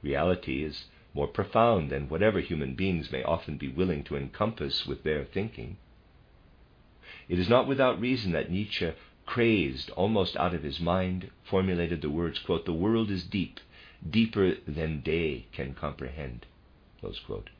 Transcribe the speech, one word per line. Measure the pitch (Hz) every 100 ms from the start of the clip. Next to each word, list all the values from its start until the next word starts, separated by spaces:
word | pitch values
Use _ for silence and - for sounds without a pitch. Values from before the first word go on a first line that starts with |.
Reality | 69 69 82 90 - 67
is | 76 73 - - - -
more | 73
profound | - 98 117 117 107 71
than | 69 71
whatever | 78 107 95
human | - 80 69 65
beings | 95 85 76
may | 65
often | - 82 - 73
be | 69
willing | 67 92 76
to | 69 71
encompass | 69 - 107 113 71 69 -
with | 65
their | 76 76 71
thinking. | 95 110 - 110 95 - - - - - - - - - - - - - - -
It | 87
is | 90
not | 123 127
without | 135 131 87
reason | 120 127 98
that | 80 -
Nietzsche, | 90 104 - 85 - - - -
crazed | - 117 107 73 65 -
almost | - 98 110 90 -
out | 87
of | 85
his | 71 71
mind, | 82 92 92 92 92 -
formulated | - 98 95 87 85 82
the | 76
words, | 76 85 78
quote, | - 85 -
"The |
world | 82 98 113 110
is | 95
deep, | 80 101 82 - - - - - 85
deeper | 107 113 107 92 - -
than | 76 80 76
day | 71 82 80 65 -
can | - 67
comprehend," | 67 73 69 65 71 69 60 - - - - - -
close | 50 -
quote. | - 50 50 -